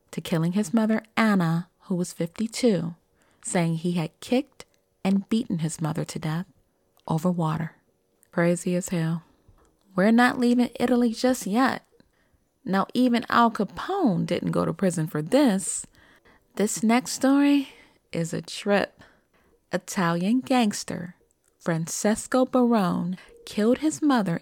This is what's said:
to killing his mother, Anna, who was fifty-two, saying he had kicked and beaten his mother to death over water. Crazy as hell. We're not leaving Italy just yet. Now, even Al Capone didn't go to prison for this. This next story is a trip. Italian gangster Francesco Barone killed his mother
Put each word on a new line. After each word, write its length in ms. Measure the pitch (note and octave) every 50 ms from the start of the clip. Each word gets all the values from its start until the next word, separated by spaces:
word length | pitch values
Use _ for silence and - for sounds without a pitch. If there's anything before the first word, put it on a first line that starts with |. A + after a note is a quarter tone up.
| _ -
to 100 | - -
killing 320 | - - F3 D#3+ E3 F3 F3+
his 200 | G#3+ G#3+ D#3 -
mother, 300 | A3+ A3 A3 A3 A3 - _ -
Anna, 540 | - A3+ G#3+ G3+ F#3+ E3+ D#3+ E3 E3+ F3 _ _ _
who 120 | _ - F#3+
was 200 | F3 F3+ - -
fifty-two, 840 | - E3+ E3 - - A3 - - - C4 A#3 G3 E3 E3+ E3+ E3+ _ _ _ _ _ _ _ _ _ -
saying 300 | - - F3+ E3+ E3 E3
he 160 | D#3+ E3 F3
had 280 | F3 F3+ D#3 - _ -
kicked 460 | - - B3 C4 D4 _ _ _ - _ _ _ _ _ _ _ -
and 260 | F#3+ G3 G3 G3 -
beaten 300 | A3+ A3 - - - D#3+
his 200 | D#3+ D#3 - -
mother 240 | D#3+ D3+ D#3 D#3+ D3+
to 140 | - -
death 300 | D#3 D#3+ D#3 D#3 E3+ F#3+ _ _ _ _ _ _ _ _ _ _ _ -
over 220 | - D#3+ D#3 E3 F3+
water. 440 | F3 F3 E3 D#3 D#3 D#3+ E3 D#3+ - _ _ _ _ _ _ _ _ _ _ _
Crazy 440 | - F3+ E3+ E3+ F3 E3+ - F3+ F3+
as 140 | F3 - -
hell. 320 | F#3 E3+ D#3+ E3 E3 D#3+ - _ _ _ _ _ _ _ _ _ _ _ _ _ -
We're 140 | F3+ F#3+ A3
not 300 | A3+ A#3+ B3 B3 - B3+
leaving 320 | A#3+ A#3+ B3 B3 A#3+ - - -
Italy 340 | A#3+ B3 B3 A#3+ B3 A#3 A3
just 320 | - - B3+ B3+ - -
yet. 400 | F3+ G3+ B3 C4+ A#3+ - - _ _ _ _ _ _ _ _ _ _ _ _ _ _ _ _ -
Now, 220 | - F#3+ G3 - - -
even 280 | A#3 B3+ B3 A#3+ A3+ - -
Al 220 | - A#3 A#3 A3+
Capone 760 | A3 - G3+ - - - - - F#4+ G4+ E4+ A3+ E3+ E3+ E3
didn't 240 | E3 F3 - - E3
go 160 | D#3+ E3+ F3
to 80 | D#3+ D#3+
prison 320 | - G3+ F3+ F3 E3 D#3
for 160 | - - D3+
this. 640 | D3+ - B3 C#4 D4+ A#3+ F#3+ G3 - - - - - - _ - _ _ _ _ _ _ _ _ _ _ -
This 260 | - G3 A3 - -
next 300 | A3+ G#3+ F3 E3 E3 -
story 580 | - - - C4+ C#4 C#4+ C#4+ C#4+ C#4+ C#4+ C4+ - - - - _ _ _ _ -
is 220 | - E3 E3 E3 -
a 80 | -
trip. 640 | D#3+ - - - - G3+ G3+ F#3+ - - _ _ - _ _ _ _ _ _ _ _ _ _ _ _ -
Italian 680 | - F3+ - - - G3+ F3 E3+ E3+ E3+ F3+ G3+ A#3+ B3+
gangster 800 | B3+ - C4 B3 A#3 G#3 G3+ - - - - E3+ F3 F3+ - _ _ _ _ _ _ _ _ _
Francesco 880 | - F3+ E3 D#3+ E3 - - - - G#3 A3 - - - - B3+ C4
Barone 720 | - - B3+ A#3+ A#3 A#3 G#3+ F#3+ F3 F3+ F3+ F3 F3+ F#3 - - - - - -
killed 340 | - - G#3 G#3 A#3 B3+ -
his 220 | D4 D#4 - -
mother 400 | D#4 C#4+ C4 A#3 F#3+ F3+ E3+ -